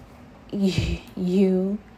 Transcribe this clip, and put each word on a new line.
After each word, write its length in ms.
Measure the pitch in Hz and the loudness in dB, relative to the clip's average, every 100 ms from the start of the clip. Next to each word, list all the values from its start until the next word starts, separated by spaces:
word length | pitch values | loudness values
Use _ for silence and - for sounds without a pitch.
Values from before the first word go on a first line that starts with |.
| - | -20
<laughs> 400 | - - - - | -20 -20 -20 -10
you, 480 | 208 196 165 - - - - | -2 0 0 -2 -4 -8 -6
you 640 | 180 185 190 185 190 208 - | -2 2 4 2 0 -4 -10